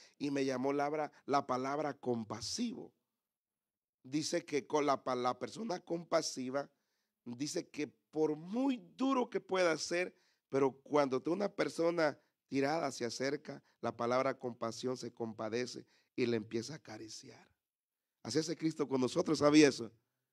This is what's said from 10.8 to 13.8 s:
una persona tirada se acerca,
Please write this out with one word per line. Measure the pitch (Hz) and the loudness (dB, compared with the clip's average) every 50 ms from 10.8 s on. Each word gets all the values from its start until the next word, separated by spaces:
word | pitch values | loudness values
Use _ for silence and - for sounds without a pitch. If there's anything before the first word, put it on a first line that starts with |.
| _ - 131 147 143 131 131 123 - | _ 0 4 4 4 4 2 0 0
una | 156 170 196 208 196 | 0 -2 0 -2 -4
persona | - - 147 147 - - 165 170 175 170 160 147 131 - _ _ _ _ _ | 0 -2 -2 -2 0 0 0 2 4 4 2 2 2 -2 _ _ _ _ _
tirada | - 131 139 135 143 156 165 160 139 | -4 -2 0 0 2 0 0 -2 -4
se | 123 - 123 | -4 -4 -6
acerca, | 117 - - 131 139 147 143 - - 139 143 _ _ _ - | -6 -4 -2 -2 -2 -2 -4 -8 -12 -16 -16 _ _ _ -6